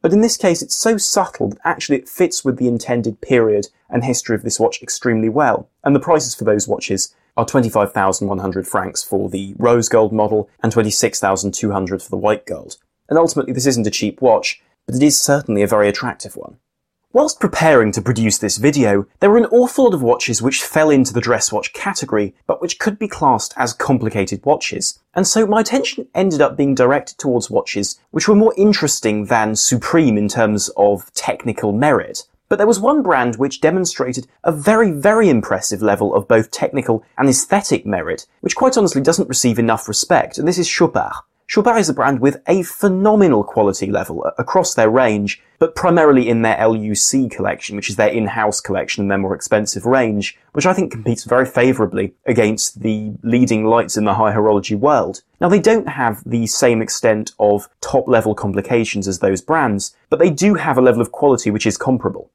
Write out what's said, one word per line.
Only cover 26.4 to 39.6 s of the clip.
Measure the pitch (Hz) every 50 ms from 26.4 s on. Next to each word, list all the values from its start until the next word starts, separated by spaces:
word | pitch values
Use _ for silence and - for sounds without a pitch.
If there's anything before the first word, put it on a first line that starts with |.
| 147
up | 131 -
being | 143 143 139 135
directed | 127 127 123 139 147 131 - -
towards | _ - 143 123 120 113 -
watches | 113 101 - - - 104 101 - - _ _ _
which | - 156 - -
were | 214
more | 202 220 220 - -
interesting | 196 214 202 - - 143 - - - 113 104 107 104
than | 98 120 113 110 107 110
supreme | 107 - - - 120 104 - - 165 160 135 110 107
in | 104 104
terms | - 123 113 107 107 104 - - -
of | - 101 104 101 95 - - _
technical | - - - 117 - - 120 107 - - 107 101
merit. | 107 131 151 139 101 90 - - - - _ _ _ _ _
But | 208
there | 202 202
was | 214 233 190
one | 202 254 294 311 254
brand | 190 165 131 120 123 113
which | 107 135 143 139 - -
demonstrated | 156 165 190 185 - - - 131 127 127 131 127 _ _ _ _
a | 170 160
very, | 151 143 202 220 220 226 202
very | 165 143 139 202 214 220 226 190
impressive | 143 113 101 - 104 92 - - 113 98
level | 107 107 101 101 - 101 -
of | 107 104 _
both | 120 110 110 -
technical | - - - - - 139 123 - 113 107 _ _ _
and | - 135
aesthetic | 139 127 131 - - 196 202 202 - - - -
merit, | 104 101 87 82 82 82 - - _ _ _
which | - 185 -
quite | - 254 262 262
honestly | 247 202 175 - 139
doesn't | 135 151 170 - 170 -
receive | 135 - - - 113
enough | 117